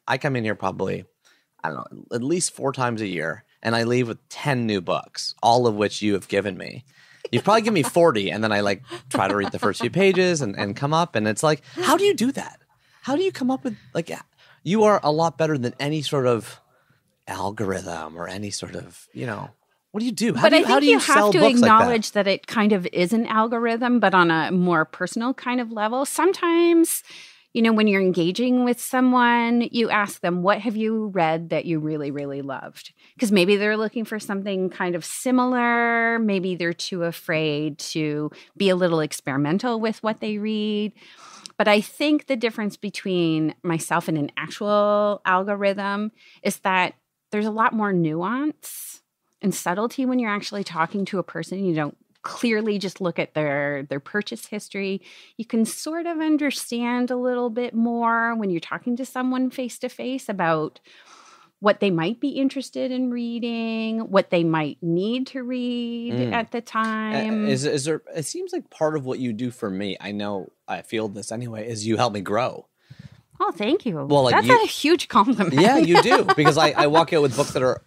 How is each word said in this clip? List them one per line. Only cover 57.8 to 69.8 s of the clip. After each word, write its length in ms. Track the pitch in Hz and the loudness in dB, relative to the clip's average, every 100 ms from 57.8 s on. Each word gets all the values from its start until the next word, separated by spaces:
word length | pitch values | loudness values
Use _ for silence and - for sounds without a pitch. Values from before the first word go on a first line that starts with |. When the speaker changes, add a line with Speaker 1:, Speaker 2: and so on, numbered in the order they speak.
| 233 233 233 226 233 | 0 0 0 2 0
Speaker 2:
when 140 | 233 202 | -2 -2
you're 100 | 170 | -2
talking 360 | - 170 - 240 | -4 -8 -4 -6
to 80 | |
someone 460 | 262 254 254 254 254 | -6 -4 -2 0 -2
face-to-face 800 | 262 247 - 247 - 233 262 - | -4 -8 -8 -10 -8 -8 -6 -6
about 500 | 196 170 160 156 - _ - - - - - _ _ | -2 0 0 -2 -8 _ -20 -20 -20 -20 -20 _ _
what 200 | 202 208 | 0 2
they 100 | 202 | 2
might 300 | 165 165 233 | 2 0 -2
be 100 | 285 | -4
interested 600 | 262 269 269 247 262 262 | 0 -2 -2 -8 -6 -6
in 200 | 254 254 | -2 -4
reading, 920 | 240 233 233 233 233 226 226 220 220 220 | -4 -6 -6 -4 -4 -4 -4 -4 -4 0
what 200 | 190 - | 0 2
they 120 | 180 | 2
might 340 | 165 160 151 - | 2 2 -2 -4
need 440 | 170 170 202 254 262 | -2 0 0 -2 -6
to 140 | 269 | -8
read 720 | 240 254 247 240 233 233 233 | -6 -4 -4 -4 -6 -6 -6
Speaker 1:
Mm. 180 | 240 247 | -2 -2
Speaker 2:
at 180 | 233 226 | -2 -4
the 60 | 240 | -8
Speaker 1:
Uh, 40 | |
Speaker 2:
time. 840 | 226 226 220 220 220 220 220 220 214 | -6 -4 -2 -2 -4 -4 -2 -2 0
Speaker 1:
is, 200 | 131 139 | 0 0
is 180 | 139 | -2
there, 160 | 139 156 - | -2 -6 -6
it 100 | 165 | -10
seems 280 | 147 349 370 | -8 -8 -8
like 160 | 359 - | -8 -10
part 260 | - 156 156 | -2 -2 -2
of 80 | |
what 140 | 127 113 | -4 -4
you 160 | 127 | -4
do 160 | 107 123 | -4 -6
for 180 | 117 107 | -6 -6
me, 280 | 95 | -4